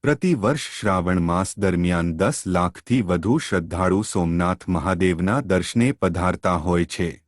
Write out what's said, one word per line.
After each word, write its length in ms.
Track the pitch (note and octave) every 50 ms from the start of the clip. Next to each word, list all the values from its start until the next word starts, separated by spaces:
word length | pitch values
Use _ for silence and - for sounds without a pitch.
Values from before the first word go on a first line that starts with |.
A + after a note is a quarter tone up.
| -
પ્રતિ 300 | C3+ D3+ - - F#3 F3
વર્ષ 260 | A#2+ G2 A2 D3 D#3
શ્રાવણ 600 | - - - - - G#2 F#2+ F#2 F2 F2+ F#2 F#2
માસ 380 | F2 E2+ E2+ F2+ F#2+ F#2+ - -
દરમિયાન 560 | G2+ F#2+ F2+ F2 F2 F2 F2 E2+ E2 E2+ E2
દસ 300 | D#2+ F#2 A#2 D3+ - - F#2+
લાખથી 540 | F2+ F2 F2+ F2+ - - - - A#2 C3
વધુ 360 | G#2+ F2 F2+ F2 D#2+ G2+ B2 D#3+
શ્રદ્ધાળુ 640 | - - - F#2 E2+ D#2+ F2 F2 F#2 F#2 F#2+ G2
સોમનાથ 680 | G#2+ - - G#2 F2+ E2 E2+ E2+ F2 F2+ F2+ F2+ - -
મહાદેવના 720 | F#2 E2+ - F#2+ F#2 E2+ F#2+ F#2 F2+ D#2+ F2+ F#2 A2 C#3
દર્શને 500 | D3 F2+ F#2+ F#2 - - - A#2 A#2 C3
પધારતા 640 | C#3+ _ - F#2 E2+ F2 F2 F2+ F2 - - F#2 F2+
હોય 320 | E2+ D2+ F2 F2+ F2 E2+
છે. 380 | - - - F#2+ E2+ - - _